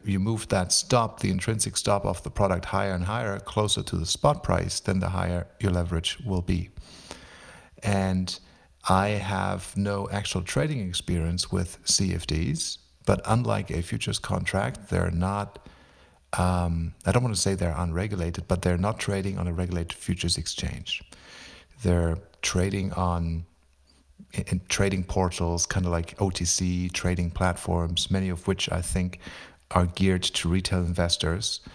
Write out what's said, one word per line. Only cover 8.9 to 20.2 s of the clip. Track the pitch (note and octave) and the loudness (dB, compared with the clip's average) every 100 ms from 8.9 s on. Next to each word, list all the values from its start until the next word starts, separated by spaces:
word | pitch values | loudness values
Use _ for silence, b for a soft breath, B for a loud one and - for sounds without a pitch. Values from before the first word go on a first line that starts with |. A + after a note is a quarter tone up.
| F#2+ G2+ | 4 4
have | G#2 G2 F#2+ F#2+ F#2+ - G2+ | 0 -2 -2 -2 -2 -4 -2
no | G2+ G2+ G2 | -2 -2 -2
actual | G2 G#2+ F#2+ | -4 -2 -4
trading | F2 C3+ D3+ C#3 F#2+ | -2 0 0 -2 -4
experience | F2 - F2 D#2+ F2+ - | -4 -2 0 0 0 -2
with | F#2+ F2+ - | -2 -2 -4
C | - - G2 | 0 2 2
F | F2 - | 0 0
Ds, | D#2 F2+ D#3+ - - _ _ | 0 0 -2 -4 -8 _ _
but | - F#2+ - | 2 2 4
unlike | A2+ A#2 G#2+ F#2+ | 2 2 0 -2
a | D#2 | -4
futures | E2+ A2 - G#2+ | -2 -4 -2 -4
contract, | - F#2+ F#2 F#2+ A2+ - - | -2 -2 0 0 0 -4 -2
they're | F2+ F2 | 0 2
not, | E2+ F#2 G2+ G2+ - b b b b b b _ - | 2 0 0 -4 -10 b b b b b b _ 0
um, | F2+ F2+ F2 E2+ E2 - | 2 2 2 0 -2 -2
I | - | 2
don't | A#2+ | 4
wanna | B2 F#2+ | 4 0
say | G2 | 0
they're | F#2+ F2 D2+ | 2 0 0
unregulated, | F2 D#2+ G2+ F#2+ E2 F2 E2+ | 0 0 -2 -2 -2 -2 0
but | F2+ | 0
they're | F2+ F2 | 2 2
not | G2 A2+ | 0 -2
trading | - G2 F#2+ F#2+ | -2 -2 -2 -2
on | F2+ | -2
a | |
regulated | E2+ F2+ F2 E2+ | -2 -2 -2 -4
futures | - - F2+ | -6 -4 -2